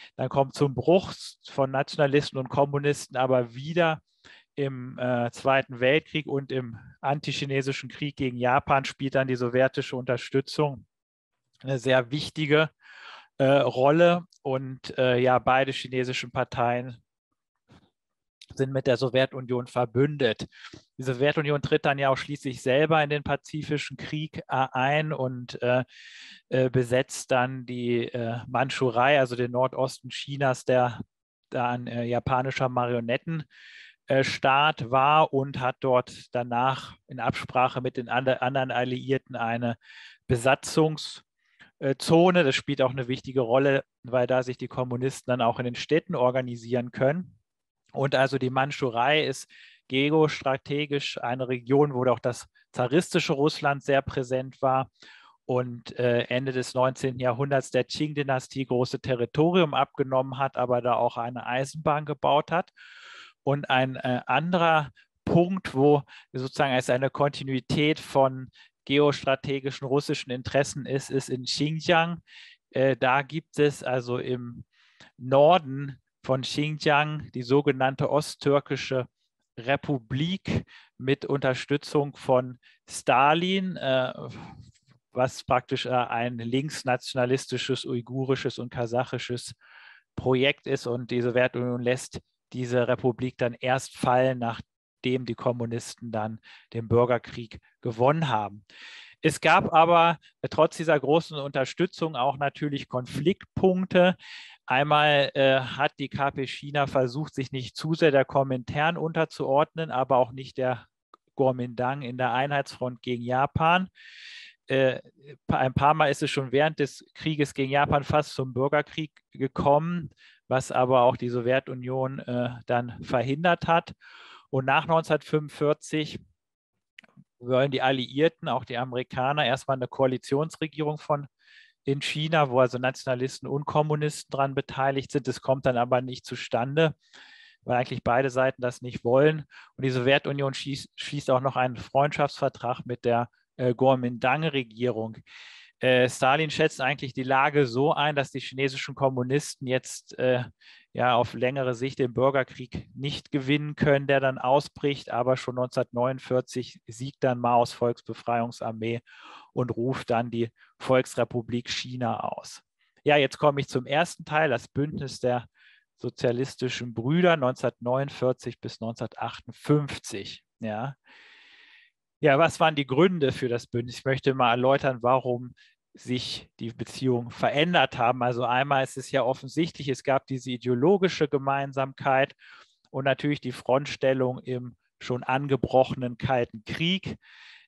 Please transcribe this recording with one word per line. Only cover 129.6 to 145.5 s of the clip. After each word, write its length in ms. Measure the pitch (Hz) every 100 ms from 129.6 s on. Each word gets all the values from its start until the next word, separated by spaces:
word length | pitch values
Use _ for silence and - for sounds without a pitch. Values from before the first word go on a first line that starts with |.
| - 131
eine 100 | 123
Koalitionsregierung 1080 | - 131 127 - 139 160 - 160 147 151 151
von 280 | - 147 143 _ _ - _ _
in 160 | - 139
China, 500 | - 151 156 165 139
wo 100 | 123
also 180 | 127 123
Nationalisten 680 | 127 - - 123 131 - 131
und 160 | 139
Kommunisten 680 | 147 151 151 151 151 - -
dran 240 | 135 139
beteiligt 560 | 135 - - 135 135 127
sind. 160 | 147 131
Es 140 | 123
kommt 260 | - 135 139
dann 100 | 123
aber 240 | 123 127
nicht 240 | 127 123
zustande, 680 | - 123 - 117 127 147 160 - _ - - - - _
weil 140 | - 123
eigentlich 260 | 127 123
beide 260 | 120 120 135
Seiten 320 | 123 131 -
das 200 | 123 -
nicht 200 | 123 110
wollen. 440 | 120 131 151 156 139 - -
Und 100 | -
die 60 | 131
Sowjetunion 640 | 127 123 139 147 143 135
schieß-, 380 | 135 139 131 -
schließt 340 | - - 143 -
auch 100 | 127
noch 160 | 135 127
einen 200 | 127 113
Freundschaftsvertrag 1080 | - 135 147 147 143 - 139 - 117 127 -
mit 180 | 123
der, 240 | 120 117 120 _ _ -
äh, 180 | 127
Kuomintang-Regierung. 1400 | 117 131 131 123 120 127 143 160 139 120 110 123 110 113 113 - - -